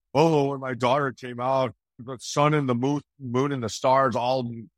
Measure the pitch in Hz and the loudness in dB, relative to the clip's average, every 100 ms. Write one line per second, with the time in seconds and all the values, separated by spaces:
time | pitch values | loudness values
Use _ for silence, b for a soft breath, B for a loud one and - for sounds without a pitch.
0 | _ 131 165 156 139 139 131 127 123 139 | _ 2 4 4 0 -2 -6 -2 2 2
1 | 139 117 127 120 123 135 127 - _ - | 0 -6 -12 -6 -2 0 0 -4 _ -20
2 | 120 131 - - 147 151 135 120 131 143 | -14 -12 -6 2 2 2 0 0 0 -2
3 | - _ 131 120 143 139 113 - 135 135 | -6 _ -4 -2 0 -2 -6 -2 2 4
4 | 135 120 123 131 120 117 110 | 4 0 -2 -2 -4 -10 -16